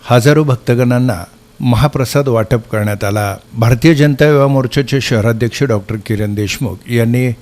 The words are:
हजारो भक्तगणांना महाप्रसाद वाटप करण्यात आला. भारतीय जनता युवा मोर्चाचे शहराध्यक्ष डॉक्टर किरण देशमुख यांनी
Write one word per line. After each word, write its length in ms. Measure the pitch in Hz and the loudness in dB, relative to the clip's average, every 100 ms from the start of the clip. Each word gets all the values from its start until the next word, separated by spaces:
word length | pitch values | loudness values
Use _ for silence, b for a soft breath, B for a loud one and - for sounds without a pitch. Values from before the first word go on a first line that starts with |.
हजारो 400 | - 120 120 151 | 2 2 4 2
भक्तगणांना 800 | 151 123 - 120 123 123 127 90 90 - _ - | 2 -2 0 0 2 2 0 -2 -10 -20 _ -6
महाप्रसाद 680 | 123 113 143 139 127 143 135 | 0 2 0 0 -2 0 0
वाटप 400 | 113 110 120 110 | 0 0 -2 -2
करण्यात 320 | 107 104 104 | -4 -4 -2
आला. 320 | 101 104 101 95 - | -4 -2 -4 -6 -12
भारतीय 420 | 117 113 120 156 | -2 0 4 2
जनता 300 | 151 147 135 | 4 2 4
युवा 220 | 151 147 139 | 2 4 2
मोर्चाचे 540 | 139 127 - 139 139 | 2 0 -2 -2 -2
शहराध्यक्ष 640 | - 117 107 113 117 - | 0 0 0 0 -4 -2
डॉक्टर 340 | 143 107 98 110 - | -2 -2 -4 -10 -6
किरण 280 | 107 104 | -4 -4
देशमुख 560 | 104 101 - 139 98 - | -4 -6 -4 -6 -8 -4
यांनी 420 | 117 113 123 127 117 | -2 0 0 -2 -4